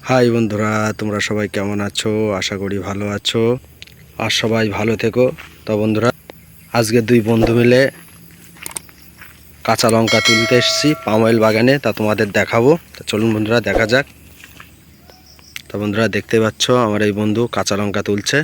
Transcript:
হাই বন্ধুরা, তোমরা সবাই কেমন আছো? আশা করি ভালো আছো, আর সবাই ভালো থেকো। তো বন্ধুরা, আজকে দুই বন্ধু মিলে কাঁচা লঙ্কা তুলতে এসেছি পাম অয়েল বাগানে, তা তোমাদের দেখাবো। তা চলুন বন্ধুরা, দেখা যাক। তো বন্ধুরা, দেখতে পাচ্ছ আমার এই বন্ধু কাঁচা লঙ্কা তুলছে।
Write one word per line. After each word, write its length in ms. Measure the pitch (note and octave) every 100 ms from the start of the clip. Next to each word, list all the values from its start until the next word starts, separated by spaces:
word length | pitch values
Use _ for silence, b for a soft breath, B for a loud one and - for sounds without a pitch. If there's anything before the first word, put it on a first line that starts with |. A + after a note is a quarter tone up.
| -
হাই 180 | B2+ B2 A#2
বন্ধুরা, 360 | A2+ G#2 G#2+ G#2+ G#2+ G#2
তোমরা 200 | G#2+ G#2 -
সবাই 200 | G#2+ G#2 G#2
কেমন 220 | G2+ G#2 G2+
আছো? 240 | - A2 G#2+ G#2+ G2
আশা 160 | - G2
করি 160 | G2 G2 F#2
ভালো 180 | G2 G#2 G2+
আছো, 260 | - A#2 A2+ B2+ - - - - - -
আর 80 | A2 -
সবাই 240 | A2+ A2+ A2 G2
ভালো 160 | A2 A2
থেকো। 220 | A2+ A#2+ B2+ - - - -
তো 60 | G#2+
বন্ধুরা, 280 | A2 G#2+ A#2 - - - - - - -
আজকে 220 | A2 A#2+ A2
দুই 100 | A#2+ G#2+
বন্ধু 220 | A#2 A2 A#2
মিলে 220 | A#2+ B2 C3+ - - - - - - - - - - - - - - - - - -
কাঁচা 200 | A2+ A#2
লঙ্কা 260 | A2+ A2+ A2 G#2+
তুলতে 260 | A2+ A2+ B2+
এসেছি 280 | A#2 - D3 D3+ -
পাম 140 | A2 A2+
অয়েল 140 | A#2 A2
বাগানে, 280 | A2 A#2+ C#3
তা 60 | A#2 G#2+
তোমাদের 280 | G#2+ G#2+ G#2+ G2+
দেখাবো। 340 | - A#2 A#2+ E3 - -
তা 60 | -
চলুন 200 | G#2+ A2+ A2
বন্ধুরা, 240 | G#2+ A#2 G#2+
দেখা 180 | G2 A2
যাক। 140 | B2 C#3+ - - - - - - - - - - - _ - - - -
তো 60 | G2+
বন্ধুরা, 240 | G#2 G#2 A2+ G2+
দেখতে 200 | - A2+
পাচ্ছ 200 | A2 - - B2 A2+
আমার 160 | G#2 G#2
এই 60 | G2+
বন্ধু 220 | G#2+ G#2+ A#2+ -
কাঁচা 200 | F#2+ G2+
লঙ্কা 220 | G#2 G2 G2
তুলছে। 300 | G#2 - C#3+